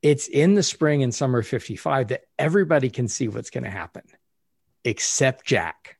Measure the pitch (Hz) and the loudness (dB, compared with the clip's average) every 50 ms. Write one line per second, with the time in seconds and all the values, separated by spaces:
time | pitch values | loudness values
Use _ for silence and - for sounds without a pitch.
0 | - 147 147 139 - - - 139 147 180 202 208 190 - - - 160 151 147 147 | 4 4 2 2 0 -2 2 4 4 6 6 4 2 0 0 0 2 2 2 2
1 | 135 123 117 - 147 131 127 120 113 - - 127 - - 123 - - 156 143 135 | 2 0 0 -2 0 0 0 0 0 -2 -4 -6 -6 -8 -12 -6 -4 -2 0 0
2 | 131 104 127 - _ _ _ - 139 151 160 202 190 156 160 147 131 127 - - | 0 -2 -4 -8 _ _ _ -4 -2 0 2 2 2 4 2 2 2 0 -2 -2
3 | 123 113 - - 131 113 104 110 104 - - 123 123 110 95 95 82 - _ - | -4 -4 -2 -4 -4 -4 -4 -6 -10 -8 -8 -8 -8 -8 -8 -10 -12 -12 _ -20
4 | - _ _ _ _ _ _ _ _ _ _ _ _ _ _ _ _ 123 107 - | -20 _ _ _ _ _ _ _ _ _ _ _ _ _ _ _ _ -6 -4 -4
5 | - - - - 139 131 131 - _ - 135 107 82 82 - _ _ - - _ | -4 -4 0 2 2 0 0 -2 _ 0 0 0 0 -4 -10 _ _ -20 -20 _